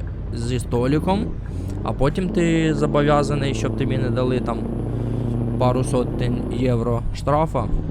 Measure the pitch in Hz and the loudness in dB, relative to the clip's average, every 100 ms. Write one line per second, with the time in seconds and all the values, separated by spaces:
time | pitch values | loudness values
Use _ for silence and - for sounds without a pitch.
0 | - - - 117 117 123 - 120 127 151 | -6 -6 -6 -4 -2 -2 0 0 2 2
1 | 175 196 233 - - - - - - 110 | 2 0 0 -4 -6 -6 -4 -4 -4 2
2 | 135 147 180 - 170 165 160 143 147 147 | 2 2 0 2 2 2 2 2 2 2
3 | 147 147 143 143 139 135 135 113 131 131 | 4 4 2 0 0 -2 -2 0 0 0
4 | 131 120 127 127 117 117 - - - - | 0 0 2 0 0 -2 -4 -4 -4 -2
5 | - - 117 120 117 120 127 127 123 127 | -2 -2 -2 -2 0 2 2 2 2 0
6 | 120 - 123 120 - - 131 120 113 117 | 0 -2 -2 -2 -2 0 0 2 2 0
7 | - - - 147 160 135 104 - - | -2 -2 0 2 0 -2 0 0 0